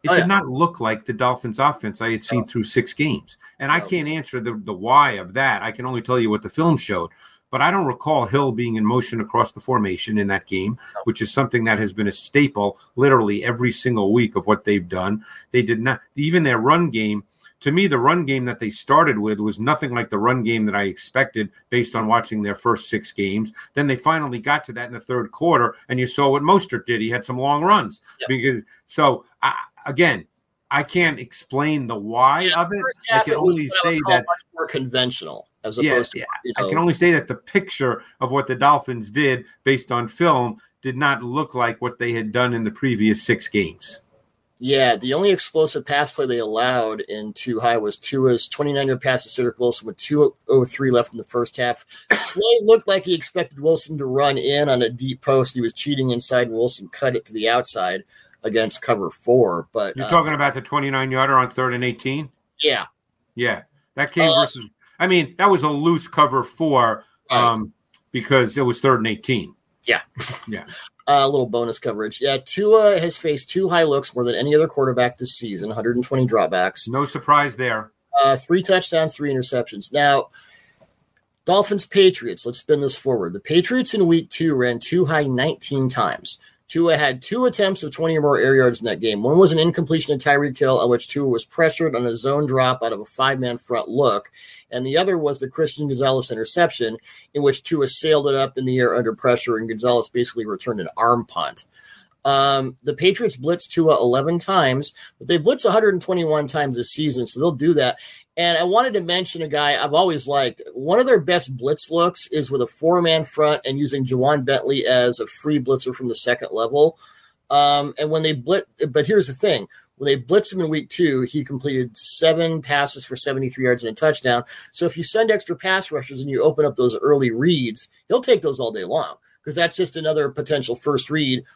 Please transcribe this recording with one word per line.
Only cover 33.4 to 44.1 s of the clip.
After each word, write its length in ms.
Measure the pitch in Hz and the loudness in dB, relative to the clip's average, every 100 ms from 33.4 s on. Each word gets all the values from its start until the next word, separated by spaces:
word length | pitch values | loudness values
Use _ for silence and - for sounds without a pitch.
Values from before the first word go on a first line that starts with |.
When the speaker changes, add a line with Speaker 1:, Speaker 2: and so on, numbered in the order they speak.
Speaker 2:
was 80 | 180 | 2
Speaker 1:
only 160 | 170 139 | 2 0
Speaker 2:
what 180 | 185 170 | 0 0
I 40 | |
would 40 | 165 | 0
Speaker 1:
say 40 | |
Speaker 2:
call 120 | 170 | 2
Speaker 1:
that 120 | 180 120 | 0 0
Speaker 2:
much 140 | - _ 165 | -6 _ -10
more 120 | 156 | -6
conventional 800 | 143 127 127 123 - 80 60 - _ | -4 -2 0 0 -2 -10 -14 -18 _
as 140 | 110 110 | -10 -2
Speaker 1:
Yeah, 140 | 147 | 0
Speaker 2:
opposed 220 | 123 117 | 2 0
to, 40 | - | -6
Speaker 1:
yeah. 80 | - - | -10 -10
Speaker 2:
you 100 | 123 113 | -8 -6
Speaker 1:
I 40 | |
can 80 | 98 | -2
Speaker 2:
know. 80 | 160 | 0
Speaker 1:
only 140 | 175 - | 0 4
say 160 | 175 | 4
that 160 | 160 - | 2 0
the 80 | - | -10
picture 680 | - - - - 131 113 - _ | -2 -2 -2 -2 -2 -2 -8 _
of 100 | 131 | -2
what 160 | 139 135 | -2 -2
the 80 | 123 | 2
Dolphins 560 | 143 143 - 120 101 | 4 4 2 -8 -6
did 340 | 117 143 123 - _ | 0 0 0 -6 _
based 280 | 131 131 - | 0 0 0
on 160 | 120 117 | -4 -4
film 520 | - 170 135 120 110 _ _ | 0 2 4 0 -4 _ _
did 160 | 131 127 | -8 -2
not 240 | 143 131 | 0 0
look 320 | 120 139 151 | -4 -4 -4
like 260 | 123 117 113 | -2 -2 -2
what 200 | 123 - | -6 -4
they 140 | 120 | -4
had 180 | 113 107 | -4 -2
done 240 | 120 123 117 | 0 0 0
in 80 | |
the 80 | 107 | -4
previous 500 | 107 135 110 110 107 | -4 -4 2 2 2
six 260 | - 110 - | 0 -2 0
games. 540 | 107 85 - - - _ | -2 -2 -6 -14 -14 _